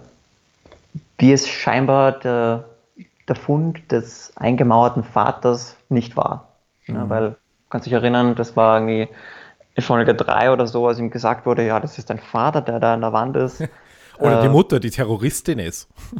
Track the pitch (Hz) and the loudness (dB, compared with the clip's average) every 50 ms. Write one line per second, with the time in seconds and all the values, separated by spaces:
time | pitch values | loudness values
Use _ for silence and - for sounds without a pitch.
0 | - - _ _ _ _ _ _ _ _ _ _ _ _ - - _ _ - - | -10 -18 _ _ _ _ _ _ _ _ _ _ _ _ -20 -20 _ _ -18 -18
1 | - _ _ - 123 131 139 135 - - - - - 135 113 127 135 135 135 135 | -18 _ _ 4 4 6 6 4 2 -2 -8 -6 -4 -2 0 0 2 2 4 4
2 | 135 135 135 - - 127 120 120 117 117 117 117 120 - - _ _ _ _ - | 4 2 2 0 -2 -2 -2 0 0 0 -2 -4 -6 -12 -20 _ _ _ _ -20
3 | 190 - _ _ _ - 143 - - - 147 151 160 165 165 - - - - 117 | -20 -20 _ _ _ -6 -6 -4 -2 -2 -2 0 0 -2 -6 -8 -6 -4 -4 -4
4 | 110 120 - - - - _ - - 117 127 117 117 120 113 117 120 120 - 139 | -4 -6 -12 -20 -20 -20 _ -4 -2 0 0 2 4 4 4 4 4 4 2 -2
5 | - - - 107 107 - - - - 123 120 120 120 - - _ _ - 135 120 | -6 -2 -2 0 0 0 -2 0 0 0 0 0 -4 -12 -20 _ _ -2 -2 -2
6 | 117 120 - - - - - - - _ _ _ _ _ _ _ _ - 113 113 | -2 -2 -4 -4 -4 -4 -4 -8 -12 _ _ _ _ _ _ _ _ -10 -8 -8
7 | 104 101 113 113 110 107 113 - _ _ _ _ _ _ - 120 - 117 123 117 | -6 -4 -2 -2 -2 -4 -6 -10 _ _ _ _ _ _ -10 -10 -4 -2 -2 0
8 | 120 120 123 123 123 120 117 120 117 113 - 117 113 110 110 110 110 110 110 110 | 2 2 2 2 2 2 0 0 -4 -2 2 4 4 4 4 4 2 0 0 -2
9 | 110 110 - - - - - - - - _ _ _ _ _ - 123 - 127 117 | -2 -4 -8 -14 -20 -20 -20 -20 -20 -20 _ _ _ _ _ -6 -2 0 0 2
10 | 117 120 110 101 - - 120 104 117 127 131 123 120 113 117 120 120 120 117 123 | 4 2 2 2 0 0 0 2 2 2 2 2 0 -2 -2 0 0 0 0 -2
11 | 117 110 - 120 120 110 120 120 - 127 120 120 117 110 110 110 - 151 - - | -4 -6 -6 -4 -2 -2 -2 -2 -2 -2 0 0 0 0 0 -2 -4 -6 -10 -12
12 | 113 - 113 110 - - - 117 120 147 156 151 123 - 117 113 117 117 117 113 | -10 -10 -10 -10 -10 -6 -4 -2 -2 0 -2 -2 -4 -4 -2 0 0 0 0 0
13 | 113 113 113 110 117 131 135 131 127 131 - - 160 - - - _ _ - _ | -2 -2 -2 -2 -2 -2 -2 -2 -4 -4 -4 -8 -10 -10 -12 -16 _ _ -20 _
14 | - - - - 143 - 117 113 117 135 139 156 190 - 160 123 98 113 - - | -20 -20 -6 0 2 2 4 4 4 6 6 4 4 4 0 -2 -2 -2 -4 -4
15 | 131 107 113 98 113 151 147 - - - 156 117 87 85 - - - _ _ - | -2 -2 -2 -2 -2 -2 -4 -4 -4 -4 -4 -4 -6 -8 -8 -12 -16 _ _ -20
16 | - - - - | -20 -16 -14 -10